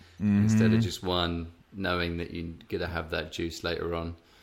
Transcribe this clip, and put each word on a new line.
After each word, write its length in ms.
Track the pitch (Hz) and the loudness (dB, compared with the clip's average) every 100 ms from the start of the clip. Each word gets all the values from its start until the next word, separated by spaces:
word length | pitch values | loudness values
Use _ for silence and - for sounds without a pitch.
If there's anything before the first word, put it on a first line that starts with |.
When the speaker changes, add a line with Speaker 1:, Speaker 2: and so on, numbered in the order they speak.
| - | -20
Speaker 1:
Mm-hmm. 300 | - 104 101 | -2 2 4
Speaker 2:
instead 280 | 107 110 113 | 6 6 6
of 80 | 110 | 4
just 220 | 107 - | 2 -2
one, 460 | 95 90 85 85 82 - _ | 0 0 0 -2 -6 -14 _
knowing 420 | 98 92 90 85 85 | -6 -2 0 0 -4
that 160 | 85 | -6
you're 220 | 85 85 82 - | -8 -10 -12 -8
gonna 160 | 90 87 | -6 -4
have 240 | 85 80 | -4 -4
that 220 | 80 78 | -4 -4
juice 300 | - 85 - | -6 -6 -4
later 320 | 87 80 82 | -4 -4 -4
on. 200 | 85 82 85 _ _ | -4 -6 -10 _ _